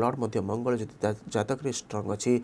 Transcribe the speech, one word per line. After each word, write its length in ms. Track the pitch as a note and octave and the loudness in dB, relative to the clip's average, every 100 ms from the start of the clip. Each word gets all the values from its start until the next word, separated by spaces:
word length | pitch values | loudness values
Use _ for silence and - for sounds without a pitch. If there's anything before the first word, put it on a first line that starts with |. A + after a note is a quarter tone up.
ଲର୍ଡ 140 | A#2 B2 | 4 2
ମଧ୍ୟ 200 | A2+ A2+ | 0 0
ମଙ୍ଗଳ 340 | G2 A2 B2 A#2+ | 0 0 0 0
ଯଦି 180 | G#2+ - | -2 -2
ଜା-, 200 | G#2 G#2+ - | -2 -2 -2
ଜାତକରେ 360 | A2+ G#2 C3+ C#3+ | -2 0 -2 -4
ଷ୍ଟ୍ରଙ୍ଗ 380 | A#2 - G#2 F#2+ G2+ | -6 -6 -6 -2 -2
ଅଛି, 160 | B2 B2 | 2 2